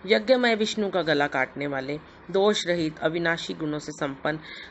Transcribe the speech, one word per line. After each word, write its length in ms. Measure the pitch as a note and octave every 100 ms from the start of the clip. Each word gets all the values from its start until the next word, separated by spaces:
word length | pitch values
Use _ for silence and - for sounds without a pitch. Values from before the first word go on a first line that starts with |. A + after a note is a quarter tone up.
| F#3
यज्ञमय 480 | A3 G#3+ B3+ A#3+
विष्णु 360 | A3 G#3+ - G3+
का 120 | F3+
गला 240 | D#3+ C#3+ C#3+
काटने 400 | C#3+ C3 C#3 C#3+
वाले, 320 | C3+ C3 D3+ - - -
दोष 360 | F#3+ G#3 G#3 E3+
रहित, 320 | F3 D#3 D#3
अविनाशी 560 | D#3+ E3+ E3+ E3 -
गुणों 240 | E3+ D#3 D3+
से 140 | D3+
संपन्न, 460 | D3+ D3 C#3 D3+ D#3 - - -